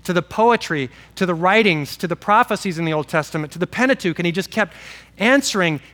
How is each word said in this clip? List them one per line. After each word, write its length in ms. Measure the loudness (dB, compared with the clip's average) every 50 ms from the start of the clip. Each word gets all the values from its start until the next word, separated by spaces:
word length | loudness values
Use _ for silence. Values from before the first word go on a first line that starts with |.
| -8
to 100 | -4 -2
the 100 | -2 -2
poetry, 680 | -2 0 2 4 4 4 2 0 -4 -4 -4 -4 -6 -8 -14 -20 -20 _
to 120 | -4 -2
the 80 | -2 0
writings, 600 | 0 2 4 4 4 4 4 2 2 -2 -6 -8 -8
to 100 | -6 -6
the 80 | -6
prophecies 600 | -6 0 2 4 4 4 2 0 -4 -4 -4 -4 -2
in 80 | -2
the 60 | -2 -2
Old 140 | -2 -2
Testament, 460 | -2 -2 -2 -2 -2 -4 -6 -6 -6 -6
to 60 | -6
the 100 | -6 -6
Pentateuch, 500 | -2 0 0 0 0 0 -2 -4 -4 -2
and 80 | -2
he 60 | -2 -2
just 180 | -2 -6 -4
kept 220 | -2 -2 -2 -2 -4 -12 -20 -20 -20 -20 -20 -20 _ -2
answering 600 | 2 4 4 4 2 0 0 0 0 0 0 -2 -6 -12